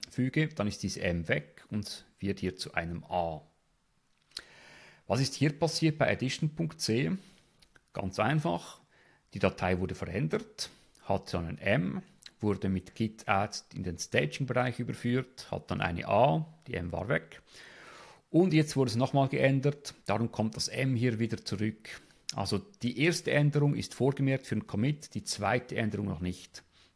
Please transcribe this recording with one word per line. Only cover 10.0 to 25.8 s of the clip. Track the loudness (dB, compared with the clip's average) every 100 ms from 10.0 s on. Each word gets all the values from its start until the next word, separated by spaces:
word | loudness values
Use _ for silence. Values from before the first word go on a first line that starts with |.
| -4 -2 0 -2 -4 -10 -10 -12 _ -18
hat | -2 -2 0
dann | -4 -4
ein | -2
M, | 2 2 2 -4 -10 -18 -20 -4
wurde | 0 0 0
mit | 0 -2
Git | -2 -2 -2 0
add | 0 0 -6 -12
in | -8
den | -6 -6
Staging-Bereich | 0 0 0 -2 -2 0 0 -2
überführt, | -6 -4 0 0 -2 -12 -8
hat | -8 -4
dann | -2
eine | -2 -2 2
A, | 4 6 4 -2 -10 -8
die |
M | -6 -4
war | -4 -2
weg. | -2 -4 -14 -20 -20 -20 -20 -20 -20 -20 -20 _
Und | 4 6
jetzt | 6 4 2
wurde | 2
es | 2
nochmal | 2 4 2
geändert, | 4 4 4 2 -2 -8 -10 -2
darum | 0 0
kommt | 0 -2 -2
das | -4
M | -2 0 2
hier | 2 2
wieder | -2 -2
zurück. | -6 -2 -2 -4 -12 -18 -18 _ -10
Also | -6 -2 -2 -4 -6
die | -6 0
erste | 0 2 2
Änderung | 4 4 4 2
ist | 2 -4
vorgemerkt | 0 0 2 0 0 -2
für | -4
den | -2
Commit, | -2 0 -2 -8
die | -10
zweite | -8 -2 0 0 -2
Änderung | -4